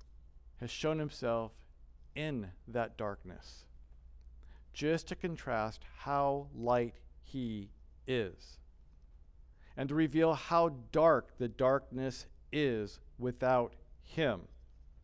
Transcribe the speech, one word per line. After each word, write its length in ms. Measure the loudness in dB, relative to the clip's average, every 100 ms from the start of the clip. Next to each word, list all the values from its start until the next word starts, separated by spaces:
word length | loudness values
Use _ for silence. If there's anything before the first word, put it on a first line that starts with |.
| -20 -20 -20 -20 -20 -12
has 100 | -10
shown 280 | -4 -2 -2
himself 540 | -4 -4 -2 -2 -2 -10 -20 -20 -20 -20 -14
in 340 | -8 -6 -4 -8 -12 -6
that 300 | -4 -4 -4
darkness, 720 | -6 -6 -12 -16 -16 -20 -20 -20 -20 -20 -20 -20 -20 -20 -20 -20 -18
just 340 | -4 0 0 -2
to 80 |
contrast 720 | -8 -6 -6 -2 -2 -2 -6 -14 -10
how 480 | -2 0 2 0 -4
light 400 | -4 2 4 2 -4 -18 -20
he 460 | -10 -6 -4 -6 -10 -16 -20 -12 -2
is, 520 | -2 -2 -6 -18 -20 -20 -20 -20 -20 -20 -20 -20 -20 -20 -20 -14 -6
and 140 | -2
to 40 |
reveal 380 | 2 2 4 4
how 380 | 4 2 4 4 0 -2
dark 460 | 6 6 6 2 -4
the 120 | -4
darkness 800 | 2 4 4 0 -6 -4 -6 -12 -18 -8
is 480 | 0 0 0 -4 -10 -18 -6
without 560 | -4 0 4 4 2 -4 -20 -20
him. 420 | -8 0 0 0 -6 -18 -20 -20 -20 -20